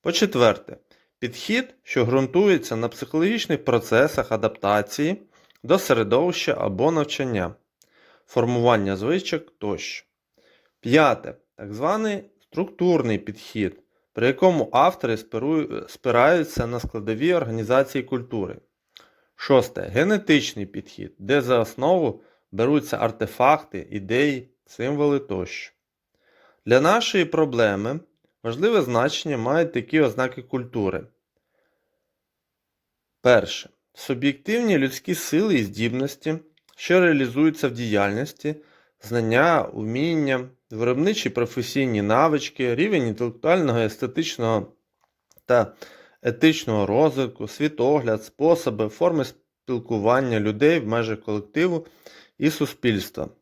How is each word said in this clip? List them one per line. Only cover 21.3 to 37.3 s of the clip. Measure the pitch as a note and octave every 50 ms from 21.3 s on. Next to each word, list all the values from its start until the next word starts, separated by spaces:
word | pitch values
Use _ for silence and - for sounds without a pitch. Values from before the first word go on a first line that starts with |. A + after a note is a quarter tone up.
| C#3 D3
за | - A#2+ B2+ A#2
основу | A2 A2 - - C3 D#3 F#3 F3+ D#3+ A#2 G2 - _ _ _ _ _ _
беруться | - G2 A2+ C3 D3 D3 D3 - A#2
артефакти, | A2 A2+ A2+ A2 - A2 G#2+ - - B2 C#3 D#3 D#3 - _ - F#2+ - -
ідеї, | G2+ G#2 F#2+ F#2+ A2+ B2+ C#3+ D3 C#3 B2+ B2 _ _ _ _
символи | _ - - A#2 C3 D3 C#3+ D3 D3 C#3+ C#3
тощо. | C#3 - G2+ F#2 F2+ - - - - - _ _ _ _ _ _ _ _ _ _ _ _ _ _ _ _ _ _ _
Для | A2+ A#2+ C3
нашої | C#3+ E3+ G3+ A#3+ A3+ - - G3 E3+
проблеми | E3 - D#3+ D#3 C#3 B2+ A#2 A2+ G#2 G2 G2 G#2 A#2 C#3+ E3 - _ _ _ _ _ _ _
важливе | - A#2 A#2 C3+ F3+ A3+ A#3 G3+
значення | C#3+ B2 A#2+ A2+ B2+ D#3 - - - D#3+ C#3+ A#2+
мають | A2+ B2 D3 E3 E3+ E3
такі | - B2+ B2 - D3+ D#3
ознаки | D3 B2 G#2 B2+ B2+ B2+ - -
культури. | A#2+ _ - B2+ B2 B2 - A#2 G2+ F#2+ - - - - _ _ _ _ _ _ _ _ _ _ _ _ _ _ _ _ _ _ _ _ _ _ _ _ _ _ _ _ _ _ _ _ _ _ _ _ _ _ _ _ _ _
Перше. | - B2+ B2 G#2+ F2+ F#2 - - - - _ _ _ _ _
Суб'єктивні | - - - C3+ A#2+ C3+ C#3+ C#3 - _ G3 A3 A#3+ A#3+ A3 F#3+ D3
людські | C3+ C3 C3 - _ - F3+
сили | - - - - D#3+ G#3 A3 F3+
і | C3 G#2+
здібності, | F#2+ - G#2 A2+ A#2 A#2 B2+ C3+ D3 - _ - D#3 D#3 D#3+ - _ _ _ _ _ _
що | - - - F3 F#3
реалізуються | F3+ E3+ D#3 C#3 C3+ A#2+